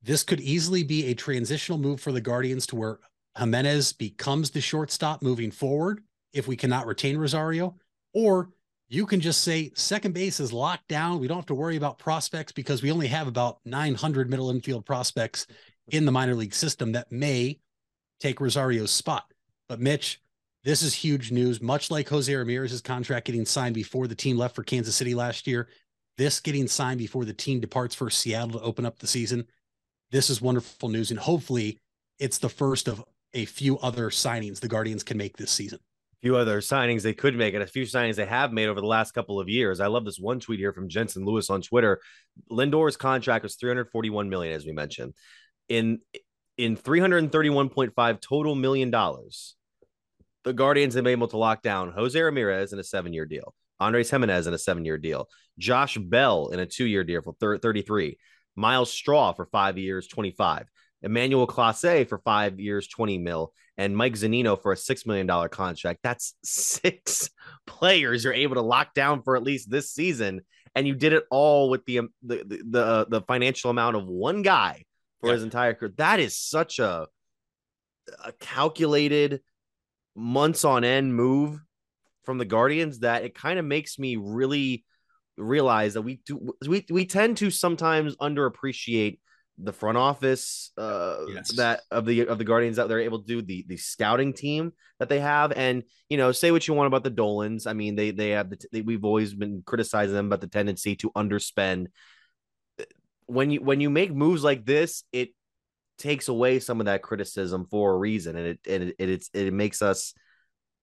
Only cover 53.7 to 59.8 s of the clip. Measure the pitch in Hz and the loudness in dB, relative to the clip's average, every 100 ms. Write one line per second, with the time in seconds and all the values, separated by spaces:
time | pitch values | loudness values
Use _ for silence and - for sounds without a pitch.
53.7 | _ 101 117 117 139 117 90 85 85 - | _ 2 4 4 2 4 2 0 -2 -2
54.7 | 87 80 78 80 71 65 _ _ - 90 | -2 -2 -4 -4 -4 -6 _ _ -8 0
55.7 | 123 139 113 92 117 135 92 71 90 90 | 2 2 -2 0 4 4 4 0 -4 -4
56.7 | - 123 101 85 87 82 80 107 104 113 | -2 0 0 0 -4 -6 -4 -2 0 0
57.7 | 107 101 107 78 69 _ _ _ - 110 | -2 0 -2 -2 -6 _ _ _ -2 2
58.7 | 127 123 - - 147 113 - 90 110 98 | 2 0 -2 2 4 4 0 -4 0 0
59.7 | 95 | 0